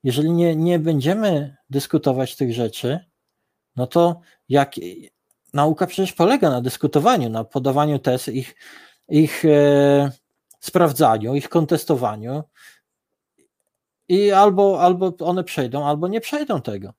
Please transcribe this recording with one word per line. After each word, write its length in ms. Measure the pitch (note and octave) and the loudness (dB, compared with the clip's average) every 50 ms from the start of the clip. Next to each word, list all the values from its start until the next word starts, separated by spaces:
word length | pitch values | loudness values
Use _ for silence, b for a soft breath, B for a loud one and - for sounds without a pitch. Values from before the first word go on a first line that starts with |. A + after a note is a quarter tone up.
| - | -2
Jeżeli 260 | C3+ A#2+ C#3+ D3+ D#3+ | -2 -2 0 0 2
nie, 260 | E3+ E3+ E3+ E3+ D#3+ | 2 2 2 2 2
nie 220 | D#3 D#3+ F3 F3 E3 | 0 0 0 0 0
będziemy 760 | D3+ E3 D#3+ C#3 B2 D#3 F#3+ A3 A3 G3+ E3+ D3 D3 C#3 - _ _ _ | 0 0 0 0 0 0 0 0 0 0 0 -2 -4 -6 -12 _ _ _
dyskutować 680 | C3 C#3 - - - D3+ - C#3+ B2+ C3 C3 B2+ - | -6 -6 -4 -2 -2 0 0 0 0 0 -4 -6 -4
tych 160 | - C#3 A#2+ | -4 -4 -4
rzeczy, 520 | A2+ A#2+ A#2+ A2 - - - B2 C#3+ F3+ _ _ _ _ _ _ _ _ _ _ _ _ _ _ _ | -2 -4 -4 -4 -6 -6 -6 -6 -6 -6 _ _ _ _ _ _ _ _ _ _ _ _ _ _ _
no 100 | B2 B2+ | -8 -8
to 340 | B2+ - E3+ E3+ F3 E3+ E3+ b b b b _ _ | -2 2 2 2 2 0 -4 b b b b _ _
jak, 260 | B2+ C#3+ C#3 C#3 - - - F2+ F#2 - D3+ - _ _ _ _ _ _ _ _ | 0 0 0 0 -4 -14 -14 -14 -16 -18 -20 -20 _ _ _ _ _ _ _ _
nauka 340 | - C#3+ D3 D#3 D#3 - F#3 | -2 0 0 0 0 -2 -4
przecież 260 | F3+ - - F#3+ F3+ | -6 -4 -6 -6 -6
polega 380 | - - E3+ G3+ C4 C#4+ G3 D#3 | 0 0 2 2 2 2 2 0
na 100 | C3 B2 | 0 -2
dyskutowaniu, 680 | A#2+ B2+ - - - D3 - D3+ D3 A3+ B3+ F#3+ B2+ A#2 | -4 -6 -6 -4 -6 -2 0 2 2 2 0 0 -2 -4
na 160 | A2 A2+ A2+ | -4 -6 -8
podawaniu 540 | - _ C#3 B2+ C#3 C3 C#3+ D3 D3+ D3 B2+ | -6 _ -4 -2 -2 0 0 0 0 -2 -2
tez, 300 | - C3+ B2+ B2+ - - | -2 -2 -2 -2 -4 -6
ich, 280 | A2+ C3+ C3 - - B B B B B B B B B _ _ | -8 -8 -10 -10 -18 B B B B B B B B B _ _
ich, 360 | D3 D3 D#3+ C#3+ - - - | 2 2 2 2 0 0 2
e, 680 | D#3 D3+ D3 C#3+ C#3+ C#3+ C#3+ C#3+ C#3+ C#3+ C#3+ C#3+ C#3+ C3 _ _ _ _ _ _ _ _ _ | 4 4 6 4 4 4 4 4 4 4 2 2 0 -4 _ _ _ _ _ _ _ _ _
sprawdzaniu, 720 | - - - F#3 F3 D#3 C3+ B2+ D#3 A#2+ A2+ A2 G#2 A#2 C3+ | -18 -4 2 2 2 2 2 2 2 2 2 2 -2 -4 -4
ich 140 | C#3+ - - | -4 -4 0
kontestowaniu 920 | - E3+ D#3+ C#3 F3 D3+ - - D#3 B2 B2 G#2+ G#2+ G#2+ G#2+ A#2+ C3+ D3+ D3+ _ b b b b b b b _ _ _ _ _ _ _ _ _ _ _ _ _ _ _ _ _ _ _ _ _ _ _ _ - | 0 0 0 2 -2 -4 0 -2 -2 -2 -2 -4 -6 -8 -10 -10 -10 -10 -10 _ b b b b b b b _ _ _ _ _ _ _ _ _ _ _ _ _ _ _ _ _ _ _ _ _ _ _ _ 0
i 240 | F3+ G3 G3+ G3+ | 0 2 4 4
albo, 500 | G3 F#3+ G3+ G#3 F#3 F#3+ G3+ G3 F#3+ D3+ | 6 6 6 6 6 4 4 2 4 4
albo 300 | F3 F3+ F3+ F3+ F#3+ F#3 F3 - | 2 2 2 2 -2 -4 -4 -4
one 240 | E3 E3+ F3+ F#3 F3+ | -4 -2 -2 -2 -4
przejdą, 420 | F3+ - D#3+ C3 A#2+ A#2 C#3+ D3 | -4 -4 -4 -4 -2 -4 -4 -2
albo 220 | C#3+ D3+ D3 E3 F#3 | -2 -2 -2 -2 -4
nie 120 | G3+ A3+ | -4 -6
przejdą 420 | A3+ - D4 D4 D4+ C#4+ G#3+ C#3+ | -6 -6 -6 -6 -4 -4 -4 -4
tego. 300 | - - G#2 G2 G2+ G2 - | -4 -8 -10 -8 -12 -14 -18